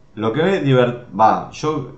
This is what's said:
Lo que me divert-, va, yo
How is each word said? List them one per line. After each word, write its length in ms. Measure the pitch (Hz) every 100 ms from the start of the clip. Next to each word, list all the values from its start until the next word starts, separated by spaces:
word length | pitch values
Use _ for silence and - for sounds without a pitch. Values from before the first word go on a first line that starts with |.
| - 107
Lo 180 | 110
que 100 | 123
me 180 | 180 185
divert-, 440 | 143 127 120 - - 98
va, 320 | 110 90 78
yo 420 | - 151 156 -